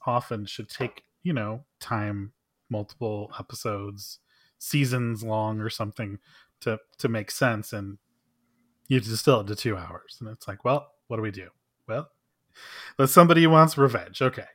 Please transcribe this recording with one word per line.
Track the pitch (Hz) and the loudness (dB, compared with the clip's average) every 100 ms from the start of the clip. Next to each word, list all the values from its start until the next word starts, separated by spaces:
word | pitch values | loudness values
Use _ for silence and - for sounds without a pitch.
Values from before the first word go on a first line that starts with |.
| - | -2
often | 120 - 110 104 | -2 -2 -8 -8
should | - 107 | -12 -12
take, | - 120 - - _ | -8 -8 -10 -20 _
you | 175 | -4
know, | 139 104 117 - - | -4 -4 -8 -14 -16
time, | - 113 104 101 101 _ _ _ - | -6 -4 -4 -6 -10 _ _ _ -10
multiple | 107 104 - 113 104 104 - | -8 -8 -8 -6 -6 -10 -14
episodes, | - - 117 101 101 101 - - _ _ _ _ | -14 -10 -8 -6 -8 -12 -16 -18 _ _ _ _
seasons | - 143 131 123 117 110 | -4 0 0 0 -2 -4
long | 113 110 110 110 | -4 -2 -2 -4
or | 110 | -6
something | - 107 - 104 101 _ - _ _ | -6 -8 -8 -10 -12 _ -20 _ _
to, | 123 110 _ - | -6 -6 _ -6
to | 127 | -4
make | 113 101 | -2 -6
sense, | - - 110 - | -2 -2 -2 -6
and | 107 98 98 _ _ _ _ _ _ _ _ - | -10 -10 -14 _ _ _ _ _ _ _ _ -2
you | 131 | 0
have | |
to | 107 | 0
distill | 113 - 120 | 0 4 4
it | 98 | 0
to | 107 | -6
two | 120 95 | -6 -6
hours. | 87 87 - - | -10 -16 -20 -18
And | 110 | -16
it's | 110 - | -14 -14
like, | - | -6
"Well, | 123 143 - _ - | -2 -2 -4 _ -10
what | 110 | -6
do | |
we | 107 | -6
do? | 95 87 _ _ _ - | -8 -16 _ _ _ -10
Well, | 117 156 _ _ _ _ - - - - - | -10 -10 _ _ _ _ -20 -20 -18 -6 0
let | 135 | 6
somebody | 175 170 165 165 | 10 10 10 8
wants | 160 156 - | 8 8 6
revenge." | 135 117 - - | 4 2 -6 -2
Okay. | 127 - - | -2 -2 -12